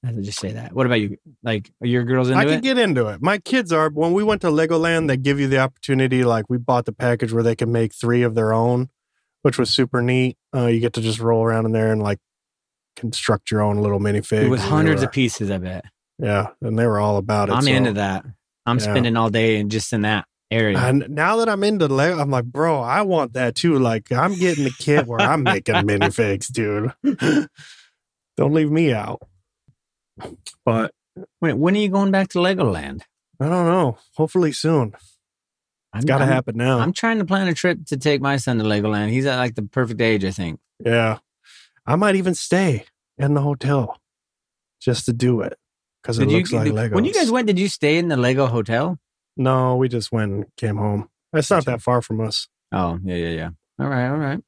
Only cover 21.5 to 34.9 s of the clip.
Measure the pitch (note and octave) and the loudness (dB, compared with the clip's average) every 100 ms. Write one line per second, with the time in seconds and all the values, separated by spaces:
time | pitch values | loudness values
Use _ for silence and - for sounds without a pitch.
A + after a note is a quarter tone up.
21.5 | G3+ G3+ G#3+ D3+ C3+ D3+ F3 C#3+ C3 A#2+ | 0 0 2 0 2 0 0 0 -2 -2
22.5 | C#3 E3 D3 A#2+ D#3 G3+ E3+ C3 B2+ B2 | -2 0 0 0 0 2 0 0 -2 -2
23.5 | - E3+ C#3+ B2 A2+ - B2 E3+ F#3+ F3+ | 0 2 2 2 0 -2 0 0 2 0
24.5 | D3+ C3+ B2 - D3 A#2+ A#2 - D#3 B2 | 2 -2 -2 0 2 2 0 2 2 0
25.5 | F#2+ - A2+ G#2 G2+ G2 - G#2+ G2 - | -2 0 0 2 2 0 0 0 0 -4
26.5 | B2 G#2+ G#2 A#2 - C#4 B3 - D4+ C#4+ | -4 -2 -2 -4 -2 -4 0 2 0 -2
27.5 | - - - _ _ _ _ _ - C#3+ | -10 -20 -20 _ _ _ _ _ -2 0
28.5 | D#3+ D3+ D#3 D#3+ A2+ G#2 - - _ _ | 2 2 2 2 0 -6 -12 -16 _ _
29.5 | _ _ _ _ _ _ - - - - | _ _ _ _ _ _ -20 -18 -18 -20
30.5 | - - A2+ A2 _ _ - F#3 _ E3 | -6 -2 -2 -2 _ _ -20 -20 _ -2
31.5 | B2 D#3+ G3+ G#3 G3 G3 G3 F#3+ F3+ F3+ | 0 0 2 0 0 2 0 0 0 0
32.5 | F#3+ C#3 E2+ C#2 C#2+ - _ _ _ C#3+ | 2 0 -2 -6 -12 -16 _ _ _ -2
33.5 | F3+ E3+ F#3 D3 A2 _ - D#3+ F#3 E3 | 2 2 2 2 -2 _ -4 -2 2 0
34.5 | - D#3 D#3+ A2 | 0 0 2 0